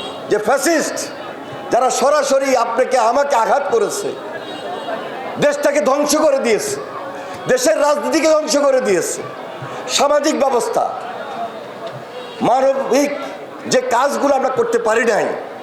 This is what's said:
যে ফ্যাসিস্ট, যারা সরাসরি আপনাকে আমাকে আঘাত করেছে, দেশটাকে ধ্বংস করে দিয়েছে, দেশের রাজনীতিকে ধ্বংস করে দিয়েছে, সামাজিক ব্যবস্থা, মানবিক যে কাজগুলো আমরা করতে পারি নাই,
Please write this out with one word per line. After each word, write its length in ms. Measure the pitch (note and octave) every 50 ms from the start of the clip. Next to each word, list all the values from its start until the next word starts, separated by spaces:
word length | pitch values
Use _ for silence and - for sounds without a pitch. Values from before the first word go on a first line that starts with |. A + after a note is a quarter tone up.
| - - - - - -
যে 80 | - G#3 G#3
ফ্যাসিস্ট, 500 | - C#4+ C4 - D#4+ E4 D4 - - - - - - - - - - - - - - - - - -
যারা 180 | F3+ A#3 C4 B3 A#3+ -
সরাসরি 480 | A#3 C#4 D4 D4+ C4+ - C4+ C4+ C#4 C4+ B3+
আপনাকে 420 | A#3+ A#3 A#3 - B3 B3+ A#3 C4 B3+ A3 A3+
আমাকে 260 | B3 C#4+ C#4+ C#4 C#4
আঘাত 280 | A#3 A3 G3+ A3+ C#4+ - C#4
করেছে, 380 | A#3+ A3 G3+ F3 D3 - - C3 B2 - - - - - - - - - - - - - - - - - - - - - - - - - -
দেশটাকে 360 | D4 C#4+ - - D4+ B3+ D4
ধ্বংস 300 | D4 B3+ C4+ D4 D4 D4 D4+ D#4 D#4+
করে 140 | D4+ C4+ C4+ A3
দিয়েছে, 320 | A#3 G#3+ - - - - - - - - - - - - - - - - - -
দেশের 300 | - B3+ B3+ - D#4+ D#4+ C#4 C#4+
রাজনীতিকে 440 | C#4+ D4 B3 G#3 B3+ C4 D#4+ C#4 D#4+ D#4
ধ্বংস 200 | D4+ D4 - -
করে 220 | C#4+ C#4+ C#4 C4 B3+
দিয়েছে, 380 | G#3 G#3 F#3+ E3 C#3+ - - - - - - - - - - - - - - - - - -
সামাজিক 380 | - B3 C#4+ D4 D4 C#4+ D#4 B3+ A#3
ব্যবস্থা, 440 | C4+ C4+ B3+ A#3 - - - D3+ A2+ - - - - - - - - - - F5 F5 E5+ - - - - - - E5+ E5 - - - - - - - - - -
মানবিক 680 | - F#3 A#3 C4+ C4 C4+ C4+ C4+ - - A3 C#4 D4 - - - - - - - - - - - - -
যে 80 | A3 B3+ B3 B3+ A#3
কাজগুলো 380 | A#3+ C4+ C#4+ A#3 G#3+ A#3 C#4 C#4+
আমরা 160 | C4 B3+ B3+ -
করতে 200 | A#3 A3+ A3 A#3 A3+
পারি 240 | - A3 A3 A#3+ B3+ A3+
নাই, 160 | G#3 F3+ C#3+ - - - - - - -